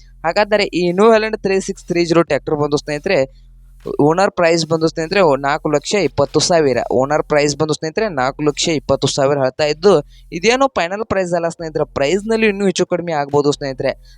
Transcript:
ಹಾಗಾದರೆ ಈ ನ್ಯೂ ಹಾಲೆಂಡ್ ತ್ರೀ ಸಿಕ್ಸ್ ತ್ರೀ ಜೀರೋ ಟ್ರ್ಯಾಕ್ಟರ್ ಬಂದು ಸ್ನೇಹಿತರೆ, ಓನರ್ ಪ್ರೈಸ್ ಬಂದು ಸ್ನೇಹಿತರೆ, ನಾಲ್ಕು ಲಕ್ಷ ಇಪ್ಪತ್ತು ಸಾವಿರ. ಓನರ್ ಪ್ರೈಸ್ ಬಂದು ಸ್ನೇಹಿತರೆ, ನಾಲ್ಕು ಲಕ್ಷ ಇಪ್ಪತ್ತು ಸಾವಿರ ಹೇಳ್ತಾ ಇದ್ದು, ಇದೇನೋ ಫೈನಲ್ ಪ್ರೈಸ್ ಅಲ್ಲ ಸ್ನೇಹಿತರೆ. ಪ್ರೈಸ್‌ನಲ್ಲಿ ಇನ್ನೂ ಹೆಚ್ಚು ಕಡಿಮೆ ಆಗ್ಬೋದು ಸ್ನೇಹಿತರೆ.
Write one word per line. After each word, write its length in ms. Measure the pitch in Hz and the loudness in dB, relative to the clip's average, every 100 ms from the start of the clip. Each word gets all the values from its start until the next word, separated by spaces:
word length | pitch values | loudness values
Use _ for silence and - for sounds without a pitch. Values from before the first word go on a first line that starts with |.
| - - | -20 -8
ಹಾಗಾದರೆ 400 | 160 202 208 208 | -4 0 0 0
ಈ 280 | 196 165 175 | 0 0 0
ನ್ಯೂ 180 | 180 226 | 4 4
ಹಾಲೆಂಡ್ 260 | 220 220 214 | 4 2 -4
ತ್ರೀ 240 | 196 190 | -2 -2
ಸಿಕ್ಸ್ 240 | 196 190 | -2 -10
ತ್ರೀ 200 | - 170 | -4 -2
ಜೀರೋ 180 | 170 165 | 2 2
ಟ್ರ್ಯಾಕ್ಟರ್ 320 | 165 139 - | 2 -2 -2
ಬಂದು 220 | 151 147 147 | -2 0 -2
ಸ್ನೇಹಿತರೆ, 720 | - 147 196 175 135 - - - - - - - | -4 -6 0 0 0 -6 -20 -20 -20 -16 -8 0
ಓನರ್ 300 | 147 170 196 | 2 2 0
ಪ್ರೈಸ್ 360 | - 165 170 156 | 2 2 2 0
ಬಂದು 220 | 165 160 | -2 -2
ಸ್ನೇಹಿತರೆ, 520 | 165 160 196 170 135 | -4 -2 2 2 2
ನಾಲ್ಕು 300 | 139 156 156 | 0 -2 -2
ಲಕ್ಷ 240 | 147 - | -2 0
ಇಪ್ಪತ್ತು 460 | 208 151 - 143 156 | -2 -2 -2 0 0
ಸಾವಿರ. 380 | - 170 143 117 - | 2 2 2 0 0
ಓನರ್ 300 | 117 135 151 | -2 0 -2
ಪ್ರೈಸ್ 340 | - 151 147 143 | 0 0 0 -2
ಬಂದು 160 | 156 | -4
ಸ್ನೇಹಿತರೆ, 360 | 147 160 185 214 | -4 -4 -4 -4
ನಾಲ್ಕು 340 | 143 127 - | -2 -4 -2
ಲಕ್ಷ 260 | 147 - 170 | -2 -2 -2
ಇಪ್ಪತ್ತು 380 | 151 - 135 135 | -2 -2 -2 0
ಸಾವಿರ 320 | - 135 143 | 0 0 2
ಹೇಳ್ತಾ 260 | 131 - | -2 0
ಇದ್ದು, 400 | 151 151 196 160 - - - | -2 2 4 4 0 -14 -14
ಇದೇನೋ 340 | 165 208 254 269 | -2 0 2 0
ಫೈನಲ್ 380 | - 170 202 | 0 -4 -6
ಪ್ರೈಸ್ 280 | 226 196 180 | -4 -4 -2
ಅಲ್ಲ 160 | 170 165 | -2 -2
ಸ್ನೇಹಿತರೆ. 460 | - 160 151 147 | -6 -6 -4 -4
ಪ್ರೈಸ್‌ನಲ್ಲಿ 520 | 139 139 196 214 226 220 | -2 0 0 -2 0 0
ಇನ್ನೂ 200 | 196 196 | 0 -2
ಹೆಚ್ಚು 200 | 180 180 | 0 -2
ಕಡಿಮೆ 260 | 175 175 | -2 -4
ಆಗ್ಬೋದು 400 | 151 139 143 143 | -4 0 2 2
ಸ್ನೇಹಿತರೆ. 360 | 143 139 131 135 - - | -2 -6 -4 -4 -4 -12